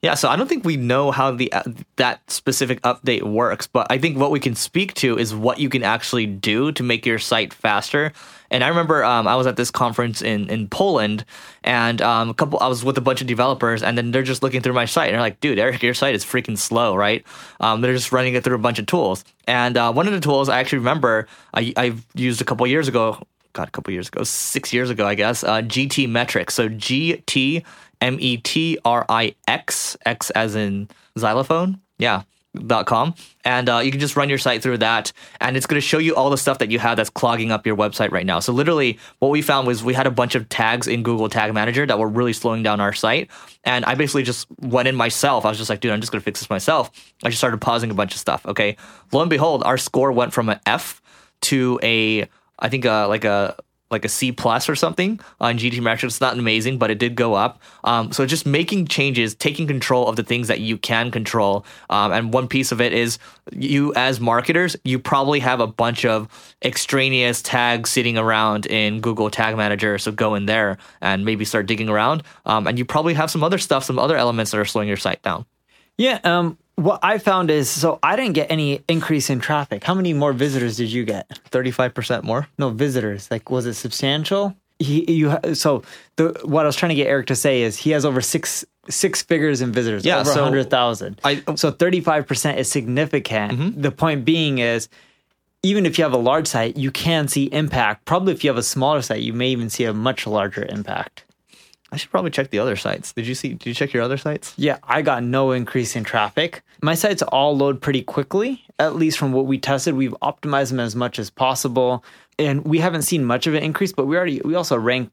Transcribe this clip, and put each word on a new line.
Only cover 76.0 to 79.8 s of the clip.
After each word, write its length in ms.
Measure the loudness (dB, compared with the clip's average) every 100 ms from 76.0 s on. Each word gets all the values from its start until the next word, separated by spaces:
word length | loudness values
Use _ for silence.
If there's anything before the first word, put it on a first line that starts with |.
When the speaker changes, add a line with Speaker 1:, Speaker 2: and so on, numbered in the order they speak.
| 0 2 2
Speaker 2:
Um, 320 | 2 0 -4 _ 0
what 240 | 2 2
I 160 | 2 2
found 320 | 2 2 4
is, 180 | 2 2
so 300 | 0 0 2
I 120 | 2 2
didn't 180 | 2
get 180 | 0 0
any 320 | 0 0 -2 0
increase 440 | -2 2 0 0
in 80 | -2
traffic. 440 | 0 -2 -2 -6